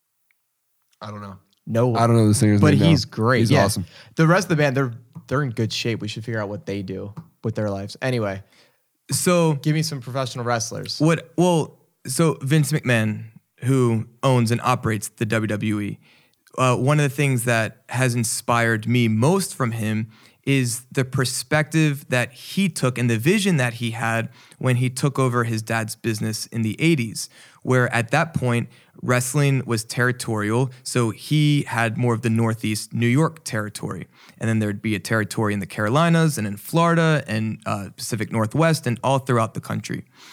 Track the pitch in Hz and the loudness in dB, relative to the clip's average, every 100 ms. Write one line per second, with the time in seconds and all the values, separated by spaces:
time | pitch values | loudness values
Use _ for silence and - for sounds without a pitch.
0 | _ _ _ _ _ _ _ _ _ _ | _ _ _ _ _ _ _ _ _ _
1 | 107 104 101 95 _ _ - 113 123 117 | -16 -14 -14 -16 _ _ -4 0 2 4
2 | 117 117 107 104 107 104 151 147 - 151 | 4 6 6 4 4 6 6 6 6 4
3 | - - 113 127 110 - 98 104 87 - | 2 -2 2 4 4 4 4 0 -6 -12
4 | - - 160 180 190 160 147 131 131 113 | -10 2 4 4 4 2 2 2 -2 -4
5 | - - - 131 139 113 110 - 117 107 | -16 -20 -4 -2 -2 -2 -4 -2 -4 -4
6 | 104 - 110 113 101 101 - 101 95 95 | -6 -8 -6 -6 -4 -8 -6 -6 -6 -8
7 | 101 - - _ 113 110 107 98 104 - | -10 -14 -20 _ -6 -2 -2 -4 -8 -6
8 | 131 123 101 95 - _ _ _ _ _ | -4 -2 -2 -4 -10 _ _ _ _ _
9 | - 139 180 175 165 143 151 156 156 139 | -8 -2 2 2 2 0 0 0 -2 -6
10 | 120 131 131 131 120 117 110 104 98 - | -8 -6 -6 -4 -2 -2 -2 -8 -8 0
11 | 151 165 - - 180 170 - - _ _ | 2 2 -2 0 2 2 -2 -8 _ _
12 | - 131 160 - 131 156 139 151 123 117 | -6 0 0 0 0 2 2 0 0 0
13 | 110 107 113 - _ _ 127 135 123 113 | 0 -4 -10 -20 _ _ 0 2 2 0
14 | - _ 135 127 113 117 123 123 117 107 | -4 _ 2 2 2 0 0 -2 -2 -4
15 | - - 110 113 107 104 107 104 101 107 | -6 -6 -2 -2 -2 -2 -2 -2 -4 -8
16 | _ _ _ _ _ - 127 113 127 151 | _ _ _ _ _ -2 0 2 2 2
17 | 143 135 143 127 117 113 110 - - 123 | 0 0 0 0 0 0 -2 -6 -8 -2
18 | 131 120 113 - - 117 117 113 113 123 | 0 0 -2 -4 0 2 2 0 0 2
19 | 117 107 135 196 180 - 123 117 110 107 | 2 2 2 2 -2 -4 -4 -2 -4 -4
20 | 110 - - _ - 139 123 - - - | -6 -12 -20 _ 0 0 0 -4 -6 -4
21 | 127 139 127 - - 151 151 160 156 139 | -2 -2 -2 -4 -2 0 0 2 0 0
22 | - 127 117 - - - 196 - 127 120 | -2 -2 -2 -8 -6 -2 -2 0 -2 0
23 | 120 113 127 214 196 160 123 117 117 113 | 0 2 2 2 2 2 0 -2 -6 -4
24 | 117 113 113 - - - 127 123 127 127 | -2 -2 -4 -12 -20 -4 0 2 0 0
25 | 147 135 131 120 117 113 110 113 110 - | -2 0 0 0 0 -2 -2 -4 -4 -6
26 | 120 107 110 107 - 113 110 - 160 160 | -4 -2 -4 -6 -6 -4 -4 0 2 2
27 | 113 - - - - _ - 127 123 117 | -2 -6 -12 -16 -20 _ 0 2 2 0
28 | 117 147 165 - 123 117 117 - _ - | 0 0 0 -2 0 -2 -4 -12 _ -10
29 | - 123 123 151 143 135 - 113 - - | 0 0 0 2 2 2 0 -4 -4 -2
30 | 123 123 - 107 104 117 131 - - 127 | 0 0 -4 -4 0 0 -2 -4 -4 0
31 | 113 101 - 151 147 143 - 113 117 120 | 0 -4 0 2 4 2 0 -2 -2 0
32 | 123 113 117 113 117 110 110 107 - 117 | 0 0 0 2 0 0 -2 -4 -6 -2
33 | 120 131 160 - - 110 104 - 101 92 | 2 2 0 -2 -8 -6 -6 -10 -10 -10
34 | - _ - - 113 110 107 101 113 101 | -12 _ -20 -6 -2 0 0 -2 -4 -4
35 | - 113 101 - 107 101 92 - 107 135 | -2 -2 -2 -2 -2 -2 -4 -4 0 2
36 | 170 165 160 123 107 107 - 165 170 165 | 4 4 2 0 -6 -8 -4 0 2 4
37 | 160 147 - 110 110 110 107 104 98 - | 2 0 -2 -4 -4 -6 -6 -6 -6 -12
38 | - 110 107 113 107 143 165 160 123 110 | -8 -6 -4 -2 -2 2 2 2 -2 -2
39 | 123 135 131 120 113 - - 110 110 - | 0 0 0 0 0 -4 -8 -8 -6 -10
40 | - _ - | -12 _ -20